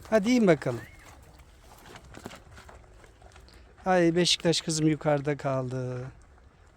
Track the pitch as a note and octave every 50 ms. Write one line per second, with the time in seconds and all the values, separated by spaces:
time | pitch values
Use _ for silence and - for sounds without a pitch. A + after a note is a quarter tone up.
0 | - - A3 A3 F#3+ A#3 B3+ B3 A3 F3+ D#3+ C3+ - C#3 A#2+ A#2 - - - -
1 | - - - - - - - - - - - - - - - - - - - -
2 | - - - - - - - - - - - - - - - - - - - -
3 | - - - _ - - - - - - - - - - - - - F#3 F#3 F3+
4 | F3 E3 E3 F3+ F3 - - - - F3 D#3 - - - D#3+ D#3 D#3 D#3 D#3 C#3+
5 | - D#3 D3 C#3+ C3+ D3 D3 C3+ - C#3 C3+ C3 C3 B2 B2+ C3 B2+ B2+ B2+ B2
6 | B2+ C3 - - - - - - - - _ _ - - _